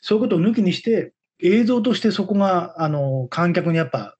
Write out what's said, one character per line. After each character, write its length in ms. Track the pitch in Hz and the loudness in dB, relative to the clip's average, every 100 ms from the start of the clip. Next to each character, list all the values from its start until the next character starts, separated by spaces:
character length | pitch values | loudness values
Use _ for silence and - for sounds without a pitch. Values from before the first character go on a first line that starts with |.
そ 140 | - 214 | -2 0
う 20 | |
い 20 | |
う 40 | |
こ 40 | 233 | 2
と 100 | 175 | 2
を 40 | |
抜 140 | 196 226 | 2 2
き 60 | |
に 100 | 180 | 0
し 80 | - | 0
て、 320 | 233 220 - - _ _ | 0 -2 -2 -12 _ _
映 260 | 175 214 233 | 2 4 2
像 160 | 247 | 0
と 120 | 233 | 0
し 60 | 214 | 0
て 100 | 220 | 0
そ 140 | 196 190 | -2 -2
こ 80 | |
が、 480 | 202 196 180 165 160 | 0 2 0 -2 -4
あ 80 | 156 | -2
の、 380 | 147 139 131 123 | -2 -2 -2 -4
観 240 | - 175 | -2 0
客 180 | 170 165 | 0 0
に 60 | 165 | -2
や 60 | |
っ 60 | 143 | -2
ぱ、 240 | 123 - | -6 -8